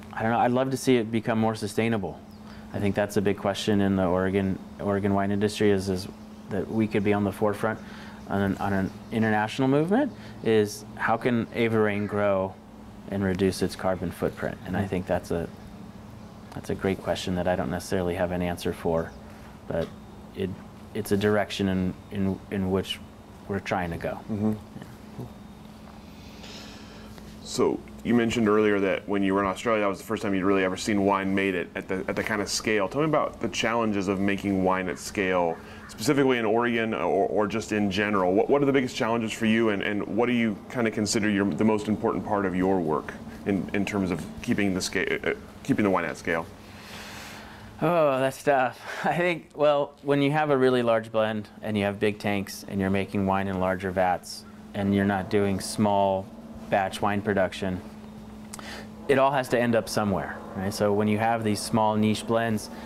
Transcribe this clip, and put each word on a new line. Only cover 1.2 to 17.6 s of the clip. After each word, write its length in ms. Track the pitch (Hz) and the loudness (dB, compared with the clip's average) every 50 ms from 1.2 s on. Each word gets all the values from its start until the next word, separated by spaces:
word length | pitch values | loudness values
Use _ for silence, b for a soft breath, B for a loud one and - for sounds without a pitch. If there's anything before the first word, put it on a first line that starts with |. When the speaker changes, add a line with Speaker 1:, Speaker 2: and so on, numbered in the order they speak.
| - 123 117 110 | 0 2 2 2
Speaker 1:
more 160 | 113 110 107 | 2 2 2
sustainable. 640 | 107 107 101 - - 110 113 117 104 92 80 73 - - - B B B B B B B B B | 0 -4 -4 0 0 2 2 2 0 0 -2 -6 -10 -14 -18 B B B B B B B B B
I 60 | 98 | -2
think 160 | 101 101 98 | 0 0 2
that's 220 | 107 104 101 - 107 | 2 0 2 2 2
a 40 | |
big 160 | 95 101 98 - | 2 2 2 2
question 440 | - 101 98 - - 107 107 101 | 0 -2 -2 0 2 2 4 4
in 140 | 101 98 98 | 4 4 4
the 100 | 95 92 | 4 4
Oregon, 520 | 87 90 92 92 95 95 98 95 95 95 - - - - - | 4 4 4 2 2 2 2 2 0 0 -4 -6 -12 -12 -6
Oregon 340 | - 101 101 98 98 101 98 | -2 -2 0 0 2 2 2
wine 180 | 98 98 101 | 2 2 2
industry 380 | 101 98 107 104 - - 107 104 | 0 0 0 0 0 2 4 4
is, 200 | 101 95 92 98 | 4 4 2 0
is 180 | 92 90 - - - - - - - - - - | -2 -2 -4 -6 -12 -14 -16 -18 -18 -16 -12 -6
that 180 | 107 95 82 - | -4 -4 -4 -2
we 200 | - 110 110 107 | 0 0 0 2
could 160 | - 110 98 | 2 2 2
be 100 | 104 101 | 2 2
on 100 | 101 104 | 2 2
the 80 | 98 | 0
forefront 460 | 92 - 110 104 101 - - 110 110 - B B B B B B B B B B | 0 0 0 0 0 0 0 -2 -2 -2 B B B B B B B B B B
on 120 | - 98 | 0 0
an, 160 | 101 98 95 - | 2 2 0 0
on 160 | - 101 98 | -2 0 0
an 180 | 98 95 - - - - - | 0 0 -2 -4 -8 -12 -6
international 560 | - 113 110 110 107 107 107 110 - - 135 131 | -2 0 2 2 2 2 2 0 0 0 2 4
movement, 440 | 135 147 156 175 202 254 302 233 - B B B B B B | 4 4 4 2 2 2 2 0 -2 B B B B B B
is 420 | 117 110 110 104 104 - - - - - | 4 4 4 4 2 0 -8 -12 -14 -8
how 200 | - - 113 113 113 | -4 0 0 0 2
can 280 | - 131 120 117 104 - | 2 2 2 0 0 -2
Averyne 600 | - 110 117 113 113 110 107 104 101 101 104 98 | -2 0 0 2 4 4 4 2 2 0 -2 -2
grow 480 | 104 104 104 101 98 95 95 95 95 - - - - - - - - - - - | 0 0 2 2 2 2 0 -2 -4 -10 -18 -20 -20 -18 -18 -18 -18 -16 -10 -6
and 120 | 98 98 101 | -4 -2 0
reduce 380 | 95 92 90 98 95 90 - | 0 2 2 2 2 2 0
its 140 | 95 87 - | -2 -4 -2
carbon 340 | - - 92 92 90 92 85 | -2 -2 -2 -2 -2 -4 -6
footprint? 480 | - - - 78 - - - - - - - | -4 -4 -4 -4 -4 -4 -6 -6 -6 -8 -8
And 100 | 87 92 | -4 -2
I 120 | 90 98 98 | -2 -2 -2
think 180 | 98 90 92 | -2 -2 -2
that's 240 | - 90 87 - - | 0 -2 -2 -2 -2
a, 180 | 87 85 82 - - - - - - - - - - - - - - - - - - - - - - | -4 -4 -4 -6 -8 -14 -16 -16 -16 -16 -16 -16 -18 -18 -18 -18 -18 -18 -18 -18 -18 -18 -18 -14 -14
that's 160 | - - - | -10 -6 -6
a 40 | 101 | -4
great 280 | 98 - 95 95 - - | -2 0 0 0 0 -2
question 320 | - 85 - - 95 92 | -2 -4 -2 -2 -2 -2
that 120 | 90 87 90 | 0 0 0
I 80 | 90 | 0
don't 140 | 90 | 0